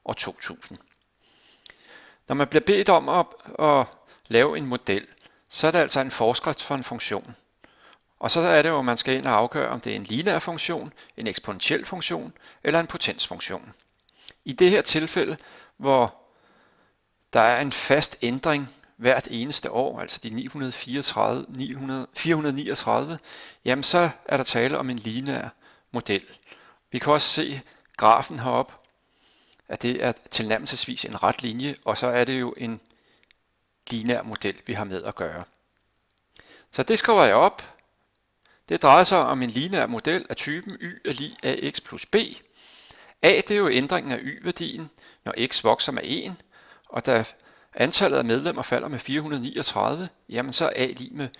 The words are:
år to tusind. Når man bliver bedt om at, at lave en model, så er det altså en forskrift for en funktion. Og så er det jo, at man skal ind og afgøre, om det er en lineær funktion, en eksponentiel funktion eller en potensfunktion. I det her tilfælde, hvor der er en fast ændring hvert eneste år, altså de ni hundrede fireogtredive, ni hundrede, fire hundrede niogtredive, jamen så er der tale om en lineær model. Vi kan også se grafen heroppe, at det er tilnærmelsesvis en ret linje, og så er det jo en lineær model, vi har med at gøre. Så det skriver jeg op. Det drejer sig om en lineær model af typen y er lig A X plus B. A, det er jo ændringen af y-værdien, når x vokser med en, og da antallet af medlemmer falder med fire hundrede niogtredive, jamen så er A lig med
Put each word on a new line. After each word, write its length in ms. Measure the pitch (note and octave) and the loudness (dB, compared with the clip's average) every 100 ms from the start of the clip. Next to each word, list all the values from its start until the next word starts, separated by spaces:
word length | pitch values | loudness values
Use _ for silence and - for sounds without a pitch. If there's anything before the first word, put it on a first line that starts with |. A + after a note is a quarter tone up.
år 80 | - | -10
to 240 | A2 - F2+ | -8 -8 -8
tusind. 380 | - E2+ - - _ _ _ _ _ _ _ _ - - - - - _ _ | -12 -14 -18 -20 _ _ _ _ _ _ _ _ -20 -20 -20 -20 -20 _ _
Når 60 | |
man 140 | C#3 C#3+ | -2 2
bliver 160 | D#3 | 2
bedt 240 | - G3+ G3+ | 4 2 6
om 200 | F3 C#3 | 4 4
at, 180 | E3+ E3 - - - | 0 0 -6 -14 0
at 280 | D#3 C#3+ B2 - _ - _ | 4 4 2 -6 _ -20 _
lave 300 | A2+ C#3+ D#3 | 4 4 2
en 80 | C#3 | -4
model, 400 | B2 - G2 - _ - _ _ | -6 -2 -2 -2 _ -20 _ _
så 180 | - D#3 | 0 2
er 40 | |
det 80 | E3+ | 4
altså 220 | C#3+ C#3+ | 2 2
en 100 | C3 | -2
forskrift 520 | - A#2 B2 - D3 | 0 0 2 -2 -6
for 120 | - | -4
en 100 | C#3 | -6
funktion. 520 | B2 A#2+ - G2+ - A2+ _ _ _ _ - _ _ _ | -6 -8 -6 -6 -8 -20 _ _ _ _ -20 _ _ _
Og 120 | A2+ | -2
så 100 | E3 | 2
er 220 | E3+ E3 | 4 4
det 60 | D#3+ | 4
jo, 100 | D3+ | 2
at 60 | |
man 120 | B2+ A#2 | 0 -2
skal 180 | - | 0
ind 120 | C3 C3+ | -2 2
og 100 | A2 | 2
afgøre, 320 | A#2+ D3+ C3 | 2 0 -4
om 120 | A#2+ | -4
det 120 | A2+ | -6
er 40 | G#2 | -8
en 80 | |
lineær 340 | G2 A2+ F#3 D#3 | -6 -4 0 -2
funktion, 540 | - E3 - E3+ D3 - - - | -4 -8 -6 -6 -8 -16 -20 -8
en 100 | A2+ | -6
eksponentiel 600 | F#2 - F#2+ - - - | -6 -8 -4 -2 -2 -4
funktion 460 | F#3 - E3+ - - - - | -8 -6 -6 -8 -16 -20 -6
eller 180 | D3 D#3+ | 0 0
en 60 | E3 | 0
potensfunktion. 880 | E3 - - - F2+ - F#2+ - - _ _ _ _ - - | -4 -4 -2 -6 -6 -10 -10 -12 -20 _ _ _ _ -20 -18
I 80 | - | -12
det 180 | B2+ F3+ | 4 6
her 120 | G#3 | 6
tilfælde, 540 | - D#3+ D#3+ - D3 D#3 - - - _ | 2 0 0 0 -2 -2 -12 -20 -20 _
hvor 380 | C#3 C3+ A#2 - _ _ _ _ _ _ _ _ _ _ _ | 4 4 4 -2 _ _ _ _ _ _ _ _ _ _ _
der 80 | A#2+ | 4
er 200 | A2+ B2 | 6 4
en 120 | C#3+ | 0
fast 460 | - - C#3 - - | -4 2 2 2 -2
ændring 460 | A#2+ B2+ D#3+ D3 C3+ - _ _ | -4 -2 0 -2 -4 -14 _ _
hvert 320 | A#2 B2+ - | 2 2 0
eneste 400 | A#2 B2+ C#3+ - | -8 -4 -4 -4
år, 300 | A#2+ C3+ A#2 | -2 -4 -4
altså 200 | - - | -8 -8
de 80 | A#2 | -8
ni 160 | A2+ C3 | -8 -10
hundrede 260 | D3 C3 | -8 -10
fireogtredive, 720 | - - C3 C3+ - G#2+ B2 - | -10 -8 -4 -4 0 0 0 -6
ni 240 | C3 C#3 | -10 -10
hundrede, 340 | C3+ C3+ C3 B2+ | -10 -8 -8 -10
fire 200 | - D#3+ | -6 0
hundrede 220 | D#3+ D3+ C3+ | 0 0 -2
niogtredive, 640 | A#2+ A#2 - A2+ C#3+ E3 - - - - | -4 -4 0 0 0 -8 -14 -20 -20 -10
jamen 200 | B2 C3 | -4 0
så 260 | C3+ F3 E3+ - | 2 2 2 -2
er 120 | - C#3 | -2 -2
der 80 | |
tale 340 | B2+ A#2+ A#2+ C#3+ | 0 0 0 0
om 120 | C3 | -4
en 80 | A#2+ | -6
lineær 500 | G#2+ A#2 C#3 C3 - - _ _ _ | -6 -6 -6 -6 -8 -16 _ _ _
model. 320 | A#2+ - G2 - - _ - - _ _ | -10 -4 -4 -4 -20 _ -20 -20 _ _
Vi 80 | B2+ | -6
kan 140 | D3 | 2
også 160 | D3+ C#3+ | 2 4
se 320 | - D#3 C#3 - _ _ - | 0 -2 -8 -14 _ _ 4
grafen 420 | G#2+ A#2 - D3+ | 6 6 4 -6
heroppe, 360 | B2+ B2 C3 - _ _ _ _ _ _ _ _ _ | -2 -2 -2 -10 _ _ _ _ _ _ _ _ _
at 140 | - | -6
det 220 | A#2+ B2+ | -4 -2
er 80 | B2 A#2 - | -2 -4 -6
tilnærmelsesvis 720 | - A2 A2 - B2 - B2 | -6 -2 -2 -2 -2 -2 -4
en 180 | A2 G#2 | -6 0
ret 200 | G2 A2 | 0 0
linje, 340 | B2 A2+ C#3 C#3 | -6 -6 -6 -6
og 140 | - G#2 | -4 -2
så 80 | B2+ | 0
er 180 | B2 | 2
det 160 | B2 C3 | 0 0
jo 140 | B2 - | -4 -6
en 240 | A#2 A2 _ _ _ _ _ _ _ _ _ _ - | -8 -8 _ _ _ _ _ _ _ _ _ _ -8
lineær 320 | A#2 A2+ A#2+ | -4 -2 -2
model, 340 | A2 G#2 G2+ G2 - | -4 -6 -6 -6 -8
vi 60 | |
har 120 | G#2 | -8
med 180 | G#2 F#2 | -6 -6
at 120 | G2+ | -8
gøre. 300 | - E2+ D#2+ F2+ _ _ _ _ _ _ _ _ _ - - _ | -6 -8 -8 -16 _ _ _ _ _ _ _ _ _ -20 -20 _
Så 100 | - | -6
det 160 | C3+ A3+ | 0 2
skriver 260 | - G#3 | 4 6
jeg 100 | C3+ | 8
op. 400 | G#2 F3+ - - - _ _ _ _ _ _ _ _ _ | 8 6 2 -16 -20 _ _ _ _ _ _ _ _ _
Det 140 | E3 | 2
drejer 220 | D3 D3+ | 8 10
sig 140 | F3+ F#3 | 8 4
om 240 | B2+ C3 | 2 0
en 80 | B2 | -2
lineær 360 | A2+ E3 F#3+ A#2 | -4 -2 -2 -2
model 400 | A#2 C#3+ F3 - | -2 -2 -2 -4
af 60 | - | -8
typen 400 | - D#3 G3 - | -6 -8 -10 -12
y 280 | F3 - - | -14 -8 -8
er 40 | |
lig 240 | B2+ D3 - | -6 -8 -6
A 280 | B2+ - D3 | -4 -2 -4
X 100 | - | -6
plus 260 | - F2+ - | -10 -14 0
B. 80 | G#3 A3+ - _ _ - - - - - _ | 0 0 -8 _ _ -20 -20 -20 -20 -20 _
A, 180 | D#3+ G3 - | 6 6 4
det 20 | |
er 80 | G#3 | 2
jo 100 | F#3+ | 4
ændringen 440 | A#2+ C#3+ F3+ C#3+ | 2 2 -2 -2
af 60 | A#2+ | -6
y-værdien, 720 | - D3+ - F3 E3+ - D#3+ _ - _ | -6 -8 -8 -6 -8 -10 -14 _ -20 _
når 100 | - - A#2+ | -10 -4 -2
x 180 | - | 2
vokser 280 | A2+ A#2 - | 2 2 0
med 100 | B2 | -4
en, 380 | - D3+ - F3+ - - - - _ | -4 -6 -6 -14 -20 -20 -20 -20 _
og 180 | A#2 B2 | -6 2
da 180 | A#2 A2 - _ _ _ | 2 2 -8 _ _ _
antallet 440 | - C3 - F#3+ C#3 | -2 0 2 2 2
af 60 | |
medlemmer 380 | A#2+ A#2 D#3 - | 2 0 0 -6
falder 260 | - B2 B2 | -4 -4 -4
med 100 | C3 | -10
fire 220 | - C#3 | -6 -6
hundrede 220 | D3+ C#3+ | -4 -6
niogtredive, 640 | B2 - - G#2 G#2 D3+ F#3 _ _ | -6 -4 -4 0 0 0 -8 _ _
jamen 240 | A#2 C3+ | -6 -4
så 120 | B2 | 0
er 80 | D#3+ - | -2 0
A 100 | B2+ | -4
lig 260 | B2 B2+ | -4 -14
med 160 | D3 C3+ - | -10 -10 -12